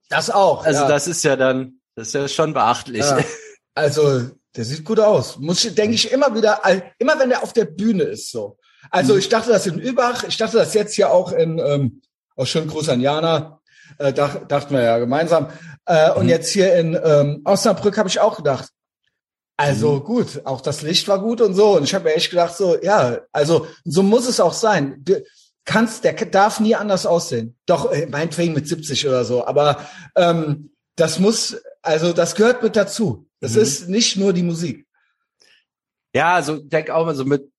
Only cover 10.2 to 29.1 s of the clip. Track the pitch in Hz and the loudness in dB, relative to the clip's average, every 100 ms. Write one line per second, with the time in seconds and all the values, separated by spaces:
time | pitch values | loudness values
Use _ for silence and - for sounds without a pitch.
10.2 | - - 220 220 156 214 208 - 202 180 | -6 -4 0 0 2 0 -2 0 2 2
11.2 | 175 170 165 160 143 143 135 - _ _ | 2 -2 -2 0 -2 0 -2 -6 _ _
12.2 | _ - 127 165 156 156 151 123 135 151 | _ -8 -4 -4 -4 -4 -2 0 0 0
13.2 | 165 160 - - _ _ - - 143 131 | 0 -2 -4 -16 _ _ -20 -4 -2 0
14.2 | 143 143 - 143 139 139 117 117 120 139 | -2 -4 -4 -4 -2 0 2 2 0 -2
15.2 | 165 165 147 - - - - 165 156 - | 2 0 0 -12 -20 -12 0 4 4 4
16.2 | 120 160 156 202 185 175 165 170 160 147 | 2 2 0 2 4 4 2 0 2 4
17.2 | 143 151 - - 339 - 208 208 196 - | 2 -2 0 2 2 2 0 0 -2 2
18.2 | 320 330 147 127 - _ _ _ _ _ | 0 0 -4 -4 -6 _ _ _ _ _
19.2 | _ _ _ - 147 107 151 143 135 240 | _ _ _ -2 0 2 2 0 -2 -2
20.2 | 190 143 131 131 - 139 151 180 - 196 | -2 -6 -8 -6 -6 -6 -4 -2 0 -2
21.2 | 214 233 220 185 208 185 139 190 165 156 | 0 0 2 4 4 4 2 -2 0 0
22.2 | - 175 170 - 190 165 175 208 127 117 | 0 0 0 0 0 0 2 2 2 -2
23.2 | - 147 147 160 - - 170 151 196 233 | -6 -2 2 2 0 -14 -4 0 4 4
24.2 | 254 226 180 - 220 190 139 135 139 160 | 2 2 2 2 0 2 0 -4 -2 -2
25.2 | - _ _ _ - 214 226 - 170 156 | -2 _ _ _ -2 0 0 0 -4 -2
26.2 | 196 196 208 214 214 226 208 190 - 170 | -2 2 2 2 0 0 0 -2 0 0
27.2 | - 123 113 - - 165 151 147 165 143 | 0 -6 -6 -8 -2 0 0 -2 -4 -4
28.2 | 170 170 170 151 151 165 151 127 143 | -6 -2 -2 -2 -4 -8 -6 -4 0